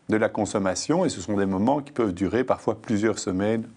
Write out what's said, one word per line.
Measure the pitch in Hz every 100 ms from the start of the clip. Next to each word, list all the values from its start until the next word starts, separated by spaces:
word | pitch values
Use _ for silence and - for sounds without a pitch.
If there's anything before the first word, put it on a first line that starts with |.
| -
de | 107
la | 107
consommation, | - 101 107 95 90 - 165
et | 160
ce | 104
sont | 90 101
des | 98
moments | 95 117 147
qui | 139
peuvent | - 107
durer | 90 - 113
parfois | 123 101 - 107
plusieurs | - 104 110 98
semaines | 101 92 104 113 113